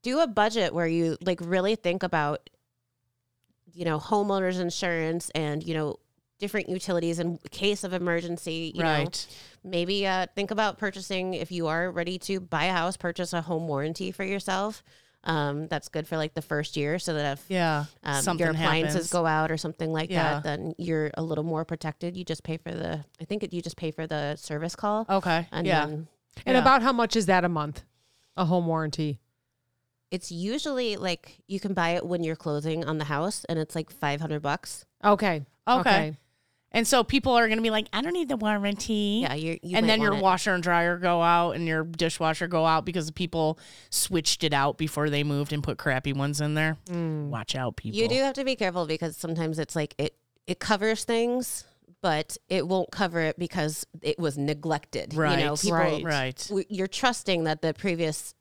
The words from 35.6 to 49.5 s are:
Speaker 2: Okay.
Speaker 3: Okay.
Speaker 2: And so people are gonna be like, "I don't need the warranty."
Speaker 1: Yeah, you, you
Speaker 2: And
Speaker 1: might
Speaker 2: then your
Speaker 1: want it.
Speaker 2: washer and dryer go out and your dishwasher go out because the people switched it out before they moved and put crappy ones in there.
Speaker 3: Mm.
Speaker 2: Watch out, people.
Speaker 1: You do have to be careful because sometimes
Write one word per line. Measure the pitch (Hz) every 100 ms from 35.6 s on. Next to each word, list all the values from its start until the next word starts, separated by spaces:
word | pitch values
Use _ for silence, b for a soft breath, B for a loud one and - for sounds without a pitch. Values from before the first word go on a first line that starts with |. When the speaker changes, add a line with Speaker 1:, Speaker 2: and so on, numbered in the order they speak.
| -
Speaker 2:
Okay. | 247
Speaker 3:
Okay. | 254 196 156 151 _ _ _ _ _
Speaker 2:
And | 233 226
so | 269
people | 220 269 262
are | 240 226
gonna | 220
be | 226
like, | 220 214
"I | -
don't | 294
need | 359 277
the | 254
warranty." | 214 208 202 202 - 214 208 214
Speaker 1:
Yeah, | 254
you, | 143 160 -
you | 165 185
Speaker 2:
And | 226
Speaker 1:
might |
Speaker 2:
then | 220
your | 220
Speaker 1:
want | 202
it. |
Speaker 2:
washer | 190 185 214
and | 180
dryer | 175 170 170 175
go | 180 175
out | 170 170 170 160
and | 165
your | 160
dishwasher | 160 165 165 - 160 156 175
go | 170
out | 160 160 175
because | 165 156
the |
people | - 180 165 156 156 B B B
switched | - - 175 160 -
it | 160
out | 143 139 -
before | 156 - 151
they | 147
moved | 147 143 147
and | 151
put | 147 131
crappy | 151 131 139
ones | 135 143 147
in | 151
there. | 151 156 156 -
Speaker 3:
Mm. | 175 165 156 147
Speaker 2:
Watch | 120 101 131
out, | 127 -
people. | 117 202
Speaker 1:
You | 226
do | 254
have | 269 262
to |
be | 269 254
careful | 196 175 156
because | 156 165 147
sometimes | 165 165 160